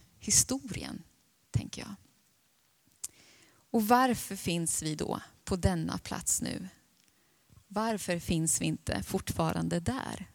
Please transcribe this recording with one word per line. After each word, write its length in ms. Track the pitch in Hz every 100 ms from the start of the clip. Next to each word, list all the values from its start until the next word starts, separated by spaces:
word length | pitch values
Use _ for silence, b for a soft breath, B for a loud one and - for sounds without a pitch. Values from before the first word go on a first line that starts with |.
| - _
historien, 840 | - - - 262 269 185 69 - - _ _ _ _
tänker 320 | - - -
jag. 120 | - 202 - _ _ _ _ _ _ _ _ _ - b b b b b b
Och 180 | 233 208
varför 480 | 240 262 233 - 196
finns 460 | - 170 165 -
vi 120 | 156
då 260 | 156 - - - -
på 120 | - 185
denna 420 | 185 175 160 -
plats 440 | - - - -
nu? 260 | - - 190 - _ _ _ b b b b - _
Varför 520 | 202 226 214 - 175
finns 420 | - 170 160 -
vi 40 |
inte 380 | 160 156 - -
fortfarande 800 | - - - - 160 170 165 170
där? 460 | 170 254 - - -